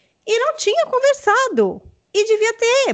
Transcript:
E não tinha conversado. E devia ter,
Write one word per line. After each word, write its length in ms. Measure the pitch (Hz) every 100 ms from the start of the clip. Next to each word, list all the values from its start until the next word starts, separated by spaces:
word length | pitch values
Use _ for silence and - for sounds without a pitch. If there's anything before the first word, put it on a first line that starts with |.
| _ _ -
E 140 | 453
não 160 | 571 622
tinha 300 | 403 622 622
conversado. 960 | 508 539 554 415 466 523 254 196 196 - _ _
E 120 | 392 440
devia 280 | 427 440
ter, 400 | 440 466 523 508